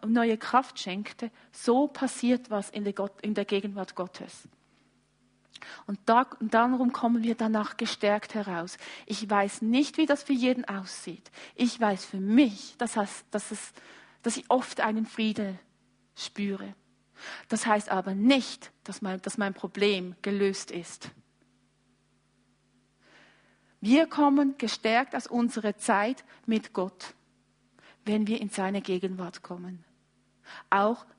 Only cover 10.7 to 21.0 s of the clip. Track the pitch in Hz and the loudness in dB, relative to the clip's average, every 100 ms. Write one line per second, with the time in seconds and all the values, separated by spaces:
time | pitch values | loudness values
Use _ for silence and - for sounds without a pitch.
10.7 | 196 185 - - 160 - - - - 247 | -8 -10 -14 -14 -14 -16 -20 -12 -2 -2
11.7 | - 220 190 - 196 196 233 269 202 - | 2 0 0 -4 -4 2 6 4 2 -12
12.7 | - 233 226 202 - - 214 - 214 - | -6 -4 -2 -4 -6 -6 -6 -6 -12 -12
13.7 | - - - - _ 233 262 - 254 - | -20 -20 -20 -20 _ -6 -4 0 0 0
14.7 | - 226 220 220 - 220 208 202 185 _ | -4 -2 -2 -4 -2 -2 -2 -4 -8 _
15.7 | _ _ _ _ - - - 202 196 196 | _ _ _ _ -14 -12 -6 -6 -6 -10
16.7 | 196 _ _ _ - - - - 220 233 | -16 _ _ _ -20 -16 -14 -4 -2 2
17.7 | 214 - 190 185 196 226 269 - - - | 2 2 -2 -2 2 4 4 2 -10 -18
18.7 | _ - 190 196 190 196 - 202 190 185 | _ -16 -8 -6 -6 -6 -4 -4 -4 -8
19.7 | - 202 190 180 175 202 202 196 196 - | 0 2 2 -2 -8 -4 0 0 -2 -8
20.7 | 175 170 - | -10 -12 -16